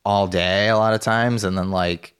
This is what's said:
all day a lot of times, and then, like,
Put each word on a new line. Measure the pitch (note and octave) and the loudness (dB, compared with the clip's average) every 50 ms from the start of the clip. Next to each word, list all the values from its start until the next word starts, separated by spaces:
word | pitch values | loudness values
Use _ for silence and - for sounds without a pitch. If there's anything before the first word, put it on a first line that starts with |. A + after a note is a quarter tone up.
| - | -4
all | G2+ G2+ G2+ G2 | 0 0 0 0
day | F2+ F2+ F2 F2 F2+ F#2 G2 G#2 A2 | 0 0 0 0 2 2 2 2 2
a | A2+ | 2
lot | G#2+ A2 A2 A2 | 2 2 2 0
of | G#2+ | 0
times, | - A2+ A2+ A2+ A#2 B2 A#2+ A2+ G2 | 0 0 0 0 0 0 0 -2 -2
and | F#2 F#2 | -2 -2
then, | F#2+ F2+ F#2+ | -2 -2 -2
like, | F#2+ F#2 F2+ F2 F2 E2 - - _ _ | -2 -2 -2 -2 -2 -4 -8 -16 _ _